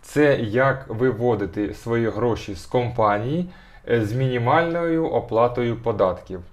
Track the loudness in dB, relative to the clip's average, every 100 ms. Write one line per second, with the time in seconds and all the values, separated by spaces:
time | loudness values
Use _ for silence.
0 | -4 2 4 4 2 2 2 0 -6 0
1 | 0 2 0 0 -2 -4 -4 -6 -2 0
2 | 0 0 -2 -2 -6 -12 -4 -2 -2 0
3 | 2 2 -2 -4 -6 -10 -20 -20 0 0
4 | 0 0 0 0 2 2 2 -2 0 0
5 | 0 -2 0 2 2 2 -2 -2 -4 2
6 | 0 0 -10 -14 -14